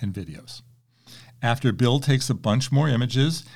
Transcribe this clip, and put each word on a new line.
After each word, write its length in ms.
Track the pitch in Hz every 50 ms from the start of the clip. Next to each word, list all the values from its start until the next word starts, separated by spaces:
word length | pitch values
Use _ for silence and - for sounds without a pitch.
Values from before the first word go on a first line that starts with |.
and 100 | - 101
videos. 480 | 92 101 90 80 76 71 - - - - - _ _ _ _ _ _ _ _ - - - - - - _
After 320 | - 117 120 123 - 123
Bill 260 | 101 87 123 120 127 143
takes 300 | 139 143 139 131 - -
a 60 | 113
bunch 360 | 92 - 113 104 127 131 -
more 200 | 139 135 156 151
images, 560 | 123 117 123 117 - 131 135 160 165 - - - -